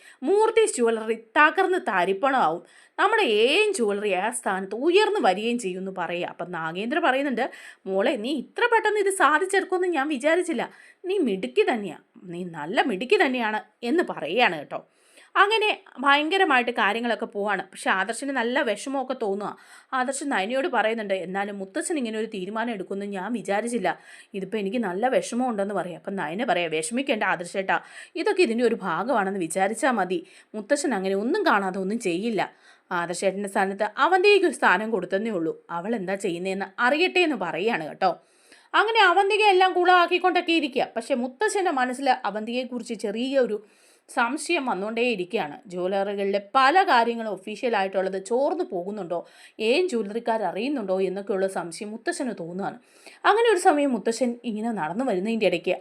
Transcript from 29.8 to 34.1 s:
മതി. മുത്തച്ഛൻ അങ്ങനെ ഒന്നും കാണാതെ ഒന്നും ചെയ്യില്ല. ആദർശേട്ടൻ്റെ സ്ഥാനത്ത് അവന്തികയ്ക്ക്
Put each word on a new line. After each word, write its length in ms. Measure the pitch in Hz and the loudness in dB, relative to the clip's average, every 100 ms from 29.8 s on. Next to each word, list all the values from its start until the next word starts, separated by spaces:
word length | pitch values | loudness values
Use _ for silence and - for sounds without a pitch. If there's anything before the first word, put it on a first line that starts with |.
| 294 | 0
മതി. 280 | 226 185 180 - - _ | 0 0 -4 -6 -18 _
മുത്തച്ഛൻ 400 | 214 202 - 320 | -12 -2 0 0
അങ്ങനെ 220 | 208 190 196 | 0 0 0
ഒന്നും 280 | 226 415 330 | 0 2 2
കാണാതെ 340 | 214 190 190 | 2 2 -2
ഒന്നും 200 | 190 233 | -2 -2
ചെയ്യില്ല. 420 | 190 170 233 196 151 - - _ _ | -2 -2 -2 -2 -4 -6 -20 _ _
ആദർശേട്ടൻ്റെ 580 | 180 175 175 196 190 202 | -4 -2 -2 -2 -2 -2
സ്ഥാനത്ത് 360 | 208 190 196 208 - | 0 0 -2 -4 0
അവന്തികയ്ക്ക് 500 | 294 | 2